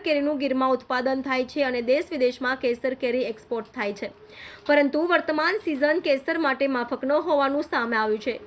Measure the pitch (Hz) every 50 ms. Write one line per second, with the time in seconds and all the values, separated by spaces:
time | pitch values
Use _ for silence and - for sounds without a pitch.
0 | - 339 302 285 285 294 302 269 277 277 262 262 262 262 254 247 247 - 262 247
1 | 247 262 262 269 254 277 262 254 254 254 - 302 285 262 247 240 240 233 262 302
2 | 349 - 349 285 254 247 247 - 262 247 262 262 - 247 240 240 - 262 262 262
3 | - 247 240 254 254 214 220 - - - 240 226 220 - - 254 220 202 202 -
4 | - 202 - - - - - - - - - - - - 294 294 285 277 277 294
5 | 320 339 349 320 330 - 311 302 311 339 381 427 - 349 302 254 277 294 311 349
6 | - 320 277 269 269 - 320 330 330 277 269 - 277 277 269 247 240 240 277 247
7 | - 262 285 311 311 349 311 285 277 269 277 294 311 311 - 285 233 233 233 220
8 | 220 214 214 220 214 262 226 - -